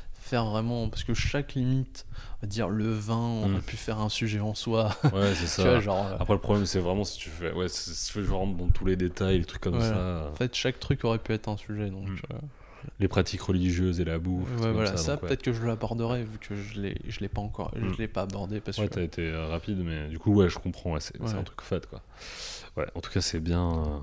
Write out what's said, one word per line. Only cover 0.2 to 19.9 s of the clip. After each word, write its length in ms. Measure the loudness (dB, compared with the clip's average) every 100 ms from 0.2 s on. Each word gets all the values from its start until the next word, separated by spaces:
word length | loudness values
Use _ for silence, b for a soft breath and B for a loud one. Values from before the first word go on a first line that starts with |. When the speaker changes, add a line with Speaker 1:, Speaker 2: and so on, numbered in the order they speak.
| -4 -2 0
Speaker 1:
vraiment, 440 | 0 0 -2 -2
parce 160 | -2 -2
que 80 |
chaque 400 | 0 2 0 -2
limite, 520 | 0 2 2 0 -6 -10 B B B
on 40 |
va 60 | -4
dire 200 | -2 0
le 220 | 2 0
vin, 240 | 0 0 0
on 300 | 0 0 2
Speaker 2:
Mm. 60 |
Speaker 1:
aurait 80 | 0
pu 140 | -2 -6
faire 220 | -4 -2
un 100 | -2
sujet 320 | 0 0 0
en 120 | -2
soi. 400 | -2 0 2 2 4 2
Speaker 2:
Ouais, 200 | 6 4
c'est 120 | 4 0
Speaker 1:
<laughs> 0 |
Tu 20 |
Speaker 2:
ça. 160 | 4
Speaker 1:
vois, 160 | 6 6
genre, 260 | 4 2 0
euh, 100 | 0
Speaker 2:
Après, 140 | 2
le 60 | 4
problème, 240 | 4 4 4
c'est 140 | 2
vraiment 260 | 2 2 0
si 120 | -4
tu 120 | -10
fais, 240 | -6 -4
ouais, 160 | -2 -2
si, 260 | -2 -6 -6
si 120 | -4
tu 120 | -2
fais, 40 | 0
genre, 200 | 2 2
dans 220 | 2 6
tous 160 | 6 6
les 120 | 4
détails, 420 | 2 2 4 4
les 60 | 2
trucs 160 | -2
comme 160 | 0 2
Speaker 1:
voilà. 160 | 4 2 0 -2 -4
Speaker 2:
ça. 40 |
Speaker 1:
En 40 | -2
fait, 180 | -2
chaque 280 | 0 -2 -2
truc 240 | -2 0 2
aurait 120 | 0
pu 120 | 0
être 160 | -2 -2
un 80 | -6
sujet, 320 | -6 -4 -4
donc, 200 | -4 -6
Speaker 2:
Mm. 80 | -6 -6
Speaker 1:
euh, 40 | -8 -10 -14 B B B 0
Speaker 2:
Les 80 | 2
pratiques 360 | 4 2 0
religieuses 560 | 0 2 4 4 2 2
et 60 | 0
la 120 | 0
bouffe, 240 | 0 -2
Speaker 1:
ouais, 140 | -2 0
Speaker 2:
trucs 60 |
comme 100 | 2
Speaker 1:
voilà, 160 | 2 2
Speaker 2:
ça, 60 | 2
Speaker 1:
ça, 160 | 0
Speaker 2:
donc, 80 | 0
ouais. 60 | 0
Speaker 1:
peut-être 160 | -2
que 100 | 0
je 100 | 0
l'aborderai, 600 | 0 0 -2 0 0 0
vu 160 | -2 -8
que 160 | -8 -6
je 240 | -6 -4
l'ai, 160 | -4 -4 -6
je 120 | -6
l'ai 100 | -4
pas 100 | -4
encore, 300 | -4 -4 -6 -2
Speaker 2:
Mm. 160 | -2
Speaker 1:
je 40 | -2
l'ai 80 | -2
pas 160 | -2
abordé, 360 | -4 -4 -4 -6
parce 200 | -6 -2
Speaker 2:
Ouais, 80 | -2
Speaker 1:
que 80 | -2
Speaker 2:
t'as 80 |
été, 180 | -4 -2 -4
euh, 160 | -2 -4
rapide, 300 | -4 -2 -2
mais 220 | -2